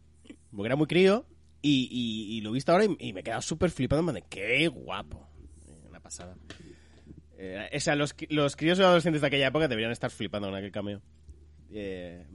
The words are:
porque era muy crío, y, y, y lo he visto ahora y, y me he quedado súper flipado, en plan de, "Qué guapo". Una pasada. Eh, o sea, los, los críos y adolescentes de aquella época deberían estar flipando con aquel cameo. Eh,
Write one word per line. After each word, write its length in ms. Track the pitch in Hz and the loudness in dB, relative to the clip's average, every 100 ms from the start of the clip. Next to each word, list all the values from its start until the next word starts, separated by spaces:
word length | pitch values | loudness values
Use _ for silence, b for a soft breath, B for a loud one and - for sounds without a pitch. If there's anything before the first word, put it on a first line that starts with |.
| - _ - - - 101 | -20 _ -20 -20 -14 -6
porque 120 | 107 | 0
era 100 | 139 | 2
muy 100 | 151 | 4
crío, 380 | 160 190 208 - - - - | 6 6 6 0 -18 -20 -2
y, 280 | 143 135 127 | 2 2 2
y, 460 | 123 117 110 104 113 | -2 -2 -4 -6 -6
y 40 | |
lo 100 | 107 | -4
he 20 | |
visto 180 | 123 135 | -2 2
ahora 140 | 170 220 | 4 4
y, 100 | 147 | 0
y 140 | 120 | -6
me 80 | 92 | -8
he 40 | |
quedado 180 | 107 113 | -6 -6
súper 280 | - 160 180 | -4 -2 -2
flipado, 280 | - 127 143 | 0 0 2
en 60 | 170 | 0
plan 100 | 110 | -4
de, 80 | - | -8
"Qué 400 | 90 104 127 165 | -8 -2 0 0
guapo". 580 | - 65 95 78 - - - - - - 78 53 | -2 -8 -10 -10 -16 -20 -20 -20 -20 -20 -20 -20
Una 100 | 82 | -20
pasada. 380 | 85 - 90 95 - b b b b b b 71 - - | -18 -16 -16 -18 -20 b b b b b b -20 -20 -16
Eh, 320 | 95 92 104 143 | -12 -10 -8 -4
o 40 | |
sea, 140 | 160 147 | 0 0
los, 180 | 143 - 160 | 0 -4 -4
los 260 | 151 143 - | 0 0 2
críos 240 | 156 180 | 2 6
y 40 | |
adolescentes 360 | 190 175 165 151 | 8 6 4 2
de 60 | 143 | 2
aquella 200 | 139 135 | 2 2
época 200 | 139 160 | 2 2
deberían 240 | 113 113 | 0 -2
estar 180 | 117 127 | -2 -6
flipando 380 | - 104 104 98 | -4 -6 -4 -4
con 80 | 98 | -6
aquel 160 | 101 | -6
cameo. 300 | 107 101 101 - - - - - - - | -6 -6 -8 -12 -20 -20 -20 -20 -20 -16
Eh, 540 | 107 98 92 87 87 78 | -10 -8 -8 -10 -14 -18